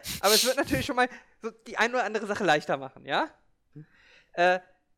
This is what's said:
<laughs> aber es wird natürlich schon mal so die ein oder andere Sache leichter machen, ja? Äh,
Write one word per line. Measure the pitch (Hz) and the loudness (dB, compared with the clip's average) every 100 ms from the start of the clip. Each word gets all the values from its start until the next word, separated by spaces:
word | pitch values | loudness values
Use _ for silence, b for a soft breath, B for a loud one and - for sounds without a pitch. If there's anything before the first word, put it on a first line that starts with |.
| - | -6
<laughs> | - | -2
aber | 190 | 2
es | 214 233 | 4 2
wird | 262 | 0
natürlich | 269 269 - | -2 -2 -2
schon | 247 | 0
mal | 247 B B B | -2 B B B
so | 226 220 - | -14 -14 -12
die | - | -2
ein | 226 | 0
oder | 254 208 | 0 -2
andere | 190 202 | -2 -4
Sache | 202 190 | 0 2
leichter | 151 - 143 | 2 2 -4
machen, | 127 - 139 | -6 -16 -4
ja? | 160 311 - _ _ _ 147 151 B B B B | -2 -2 -8 _ _ _ -20 -20 B B B B
Äh, | - 180 185 - _ _ | 2 2 2 -2 _ _